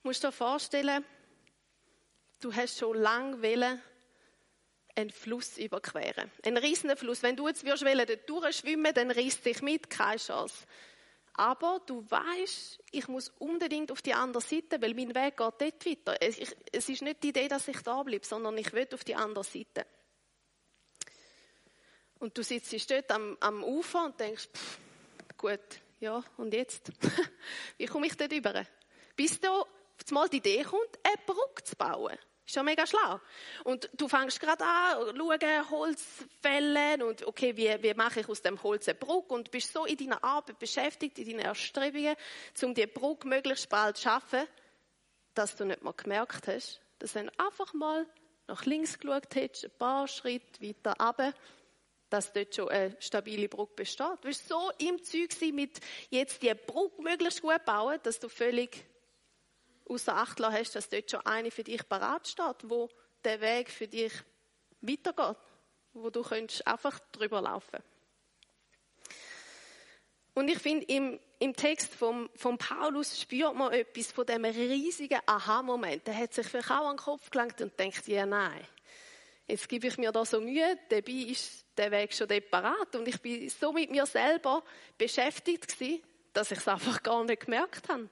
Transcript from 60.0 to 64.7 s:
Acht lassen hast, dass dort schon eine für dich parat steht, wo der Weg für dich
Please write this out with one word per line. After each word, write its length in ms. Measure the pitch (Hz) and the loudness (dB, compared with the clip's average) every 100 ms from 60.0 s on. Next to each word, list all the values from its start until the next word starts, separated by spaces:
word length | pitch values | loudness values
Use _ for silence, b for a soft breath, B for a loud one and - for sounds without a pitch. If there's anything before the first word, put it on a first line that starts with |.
| - 185 | 0 2
Acht 240 | 240 - | 0 2
lassen 160 | 220 214 | 2 2
hast, 200 | 233 208 | -2 -6
dass 140 | - | -4
dort 220 | 202 - | -6 -4
schon 140 | 208 - | -2 0
eine 260 | 220 233 | 0 -2
für 120 | 226 | -6
dich 240 | 220 226 - | -6 -6 -2
parat 380 | 196 208 311 - | 0 0 -2 -4
steht, 300 | - 339 - | -2 -2 -2
wo 260 | 226 240 233 b b _ | -4 -2 -2 b b _
der 180 | 233 220 | -2 0
Weg 280 | 220 240 240 | 2 0 -2
für 180 | - 214 | -8 -6
dich 260 | 226 220 - - _ _ _ _ | -2 -2 -4 -16 _ _ _ _